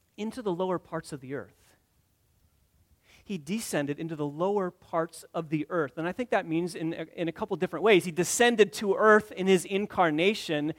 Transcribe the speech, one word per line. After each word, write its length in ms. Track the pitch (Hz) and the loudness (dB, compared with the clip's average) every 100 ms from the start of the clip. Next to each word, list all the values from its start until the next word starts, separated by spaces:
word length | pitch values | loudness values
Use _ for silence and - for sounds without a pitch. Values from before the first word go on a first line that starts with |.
| _ - | _ -10
into 240 | 214 254 | -10 -6
the 120 | 208 | -6
lower 260 | 175 185 170 | -4 -2 -4
parts 340 | - 165 - | -6 -10 -10
of 80 | 143 | -14
the 140 | 127 | -10
earth. 420 | 135 98 _ _ _ _ _ _ _ _ _ _ _ _ _ _ _ _ _ | -12 -12 _ _ _ _ _ _ _ _ _ _ _ _ _ _ _ _ _
He 140 | - 190 | -12 -10
descended 640 | 143 220 - 165 143 147 | -6 -8 -4 -4 -4 -6
into 180 | 160 151 | -6 -6
the 100 | 147 | -6
lower 440 | 147 185 208 180 | -4 -2 -2 -4
parts 560 | - _ 165 165 - - | -8 _ -4 -4 -6 -10
of 160 | - 160 | -8 -4
the 160 | 156 151 | -4 -2
earth. 300 | 175 156 - | -2 -2 -4
And 100 | 170 | -6
I 40 | |
think 180 | - 247 | -4 -2
that 160 | 214 165 | -2 0
means 280 | 160 175 | -2 -2
in 200 | - 165 | -4 -6
a, 120 | - 160 | -6 -8
in 140 | - 165 | -6 -6
a 40 | |
couple 220 | - 220 170 | -4 -6 -4
different 240 | 180 156 | -4 0
ways. 240 | 202 185 180 | 6 6 4
He 60 | |
descended 600 | 156 170 - 240 220 202 | -2 0 4 4 6 4
to 200 | - 202 | 2 -2
earth 360 | 190 214 214 214 | 4 6 6 4
in 140 | 185 190 | -2 4
his 200 | 185 180 | 4 2
incarnation, 1040 | 196 208 - 170 151 190 220 - 151 151 | -4 -2 2 2 4 0 0 -2 -2 -2